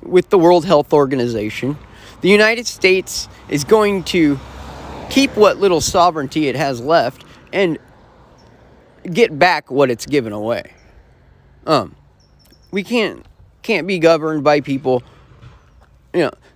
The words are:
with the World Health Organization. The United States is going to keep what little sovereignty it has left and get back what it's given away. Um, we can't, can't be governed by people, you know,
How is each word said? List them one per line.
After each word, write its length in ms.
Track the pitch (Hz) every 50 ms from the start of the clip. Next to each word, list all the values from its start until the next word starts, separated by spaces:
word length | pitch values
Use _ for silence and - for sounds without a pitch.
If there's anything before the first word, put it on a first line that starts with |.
with 280 | - 175 180 180 175 -
the 80 | 214 190
World 260 | 165 175 180 175 151
Health 280 | 196 170 147 147 -
Organization. 840 | - 147 143 131 139 131 120 120 113 110 107 107 - - - 131 147 147 - - - - - - - -
The 80 | - 180
United 360 | 202 208 214 214 233 233 240
States 640 | - - - - 185 190 185 180 - - - - - - - - -
is 140 | - 143
going 420 | 139 - 214 214 214 208 202 190 156
to 360 | - - 180 160 147 143 135 - - - - - - - - - - - - - -
keep 260 | - 262 277 269 -
what 220 | 220 208 185 - -
little 240 | 196 196 175 151
sovereignty 680 | - - - 185 170 180 160 156 135 131 - 160 156 139
it 80 | 120
has 240 | 135 156 139 131 117
left 440 | 120 147 165 165 113 123 - - - - - - - -
and 260 | - 185 202 175 147 - - _ _ _ _ _ _ _ - _ _ _ _ _ _ _ _ _ _ _ _ _ _ _ _
get 340 | 185 165 160 240 - 156 135
back 320 | 175 180 170 151 - _
what 200 | 131 139 139 127
it's 160 | 120 113 -
given 260 | - 139 143 117 110
away. 400 | 104 107 104 113 117 92 - - - _ _ _ _ - _ _ _ _ _ _ _ _ _ _ _ _ _
Um, 280 | - 156 131 98 73 - _ _ _ _ _ _ _ _ _ _ _ _ _ _ _
we 120 | - 202
can't, 420 | 180 - 233 240 214 156 87 - - - _ _ - _ _ _
can't 240 | - - 220 170 143
be 120 | 190 196 170
governed 440 | 156 165 165 156 151 156 156 151
by 180 | 135 151 147 147
people, 420 | 135 - 135 131 127 131 127 123 - - - - _ _ - - - - - _ _ _ _ _ _ _ _ _ _ _ -
you 60 | 175
know, 100 | 156 113 - _ _ _ _